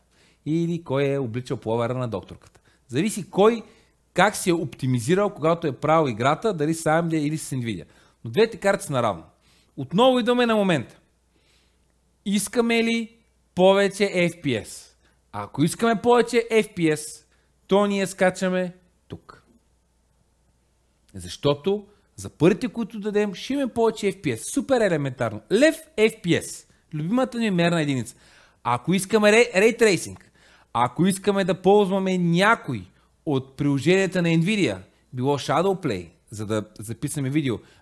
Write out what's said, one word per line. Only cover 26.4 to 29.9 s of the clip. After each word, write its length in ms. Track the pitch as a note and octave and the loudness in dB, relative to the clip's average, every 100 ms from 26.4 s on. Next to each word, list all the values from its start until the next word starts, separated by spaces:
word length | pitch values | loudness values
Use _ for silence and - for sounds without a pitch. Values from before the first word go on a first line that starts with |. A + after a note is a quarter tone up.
S. 260 | - - - _ _ | 0 -12 -18 _ _
Любимата 440 | D3+ D#3+ B3 C4 A#3+ | -8 -2 -2 -2 -2
ми 140 | A3+ | -2
мерна 300 | F3+ E3+ E3+ | 2 2 0
единица. 340 | D3 C3+ G#2 - _ _ _ _ | 0 -2 -4 -12 _ _ _ _
Ако 300 | A#2+ A#2+ - | -4 -2 0
искаме 380 | F#3+ F#3+ A3 G#3 | -2 2 2 6
рей-, 220 | G#3+ A#3+ F3+ | 6 4 4
рейтрейсинг, 720 | A3 A#3 A3 | 2 4 2